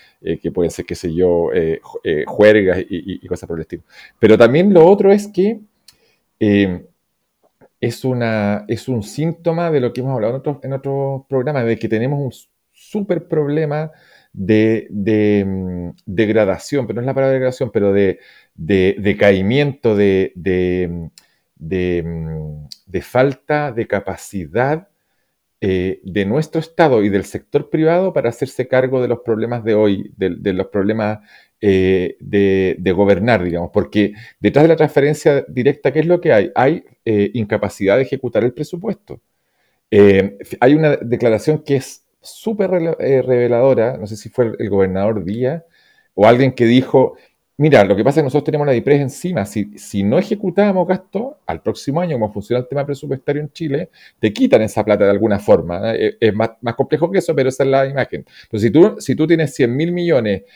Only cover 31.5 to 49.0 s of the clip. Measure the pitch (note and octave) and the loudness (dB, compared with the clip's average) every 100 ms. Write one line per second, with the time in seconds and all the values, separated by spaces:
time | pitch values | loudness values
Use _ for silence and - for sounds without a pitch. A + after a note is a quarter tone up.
31.5 | _ G#2+ F#2+ F#2 F#2+ F2+ - - G2+ G2+ | _ 0 2 2 2 -2 -8 -4 0 2
32.5 | F#2+ F#2+ - F#2 F2+ G2+ F#2+ A2+ A2 F2+ | 2 0 -2 -2 2 2 2 2 0 0
33.5 | E2+ F2 G#2 F#2 G#2 G#2 - - _ G#2 | -4 -4 -4 -2 0 -2 -4 -20 _ 0
34.5 | C#3+ D#3+ D#3+ D3+ - C#3+ D3+ E3 C#3 - | 4 4 4 2 2 0 2 2 0 0
35.5 | B2+ B2 C#3+ C#3+ C#3 D#3+ F3 E3+ A2+ F2+ | -2 0 0 0 0 0 0 2 2 2
36.5 | - C3 E3 - _ - G#2+ G2+ A#2+ G#2 | 2 0 0 -6 _ -2 0 0 -2 -2
37.5 | G#2+ G#2 - F#2+ A2 C3 C3 - - B2 | -2 -4 -2 2 2 2 -4 -4 0 0
38.5 | - D3+ F3 G#3+ - - - _ _ _ | -2 -8 -8 -8 -8 -12 -20 _ _ _
39.5 | _ _ _ _ G2+ G2+ F#2+ G2+ - - | _ _ _ _ 6 8 6 2 -4 -14
40.5 | - C3 D3+ D#3 C#3+ A#2 A#2 A#2+ G#2+ - | 0 2 4 4 0 -2 -2 0 0 0
41.5 | D#3 - C#3 - - _ _ - - - | -4 -2 -4 -4 -14 _ _ -20 -12 -8
42.5 | G#3 F#3+ F3+ E3 - B2+ C3+ B2 B2 A#2+ | -4 -2 -2 -2 -2 0 0 2 2 2
43.5 | A#2 C3+ B2+ A2+ C3+ G#2 A2 G#2+ - A#2 | 2 4 2 0 -4 -10 -12 -6 -2 -2
44.5 | G#2 A2 G2 F#2+ F#2 G2+ A2 F2 A2 B2+ | -2 -2 2 2 0 -2 -2 -4 -4 -4
45.5 | E3 - _ _ _ _ - G#2 B2 C3+ | -4 -10 _ _ _ _ 4 6 6 4
46.5 | B2+ A#2 B2 C3 C#3 B2+ - _ _ _ | 2 4 4 4 2 2 -2 _ _ _
47.5 | - D3+ C3 G2 G2 A2 C#3+ C#3 C#3+ D3+ | -2 4 6 6 2 2 2 0 0 -2
48.5 | D3 D3 A#2+ C3+ C#3+ | -2 0 0 2 2